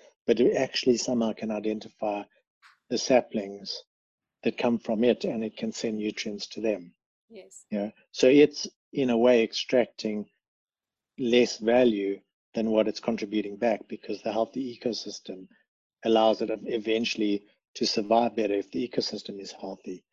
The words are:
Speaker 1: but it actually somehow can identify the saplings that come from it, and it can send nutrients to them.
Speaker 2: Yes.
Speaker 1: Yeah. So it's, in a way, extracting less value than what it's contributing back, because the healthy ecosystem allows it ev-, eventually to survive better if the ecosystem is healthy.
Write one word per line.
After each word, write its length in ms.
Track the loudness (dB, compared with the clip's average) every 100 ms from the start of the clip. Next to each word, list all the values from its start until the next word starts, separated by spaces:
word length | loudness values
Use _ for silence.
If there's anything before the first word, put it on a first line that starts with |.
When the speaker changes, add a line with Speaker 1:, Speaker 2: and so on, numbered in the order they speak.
| -20 _ 0
Speaker 1:
but 140 | 4
it 160 | 4 2
actually 420 | -2 0 2 2
somehow 360 | 0 -2 -2
can 180 | -4 -6
identify 720 | -4 -4 -4 -8 _ -4 -4 -8 _ _ _ _ _ _
the 80 | -4
saplings 840 | 2 2 2 -6 -6 -10 -14 -14 -16 _ _ _ _ _
that 140 | -4 -2
come 220 | 0 0
from 240 | -2 2
it, 200 | 2 2
and 200 | -2 -4
it 120 | -6 -6
can 140 | -8
send 260 | -6 -6 -4
nutrients 500 | -4 -4 -8 -8 -10
to 140 | -4
them. 320 | -2 -2 -8 _ _ _ _
Speaker 2:
Yes. 360 | -20 -20 -20 _
Speaker 1:
Yeah. 220 | -6 -6 -10 _
So 160 | 2 6
it's, 400 | 8 6 2 -14 -14 _
in 160 | -4 0
a 60 | 4
way, 260 | 4 4
extracting 800 | 2 -4 0 0 0 -4 -6 -6 -8 _ _ _ _ _ _ _ _ -6
less 380 | 2 4 4 2
value 600 | 2 6 4 2 -2 -4 _ _ _
than 180 | -4 0
what 160 | 2 2
it's 120 | -2
contributing 560 | -4 -4 -4 -4 -4 -2
back, 300 | -2 -2 -6
because 340 | -14 -10 -8
the 100 | -4
healthy 460 | -2 -2 -4 -8 -6
ecosystem 640 | -6 -6 -10 -14 -14 -16 -18 _ _ _ _ _
allows 380 | 2 6 6 4
it 80 | -2
ev-, 140 | -6 -4
eventually 800 | -4 0 0 0 0 0 0 -4 _ _ -4
to 100 | -2
survive 500 | -2 2 2 2 0
better 200 | 0 -2
if 160 | -4
the 140 | -6 -4
ecosystem 520 | -4 -4 -8 -10 -12
is 120 | -14
healthy. 520 | -14 -14 -12 -14 -14 _